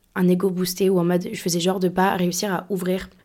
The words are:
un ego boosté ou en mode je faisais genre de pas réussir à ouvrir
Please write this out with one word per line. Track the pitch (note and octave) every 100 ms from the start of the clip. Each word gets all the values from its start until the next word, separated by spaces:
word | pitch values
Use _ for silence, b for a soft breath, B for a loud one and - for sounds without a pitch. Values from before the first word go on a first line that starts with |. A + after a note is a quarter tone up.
| _ G3
un | F3+
ego | F3+ F#3+
boosté | F3+ F#3 - F#3+
ou | F#3
en |
mode | E3+ F3 F3+
je | F#3+
faisais | F3+ F3
genre | E3+ F#3+
de | F3+
pas | F3+ F#3+ F3+
réussir | F3+ F3 G#3
à | F3 -
ouvrir | G3 F3+ F#3 - -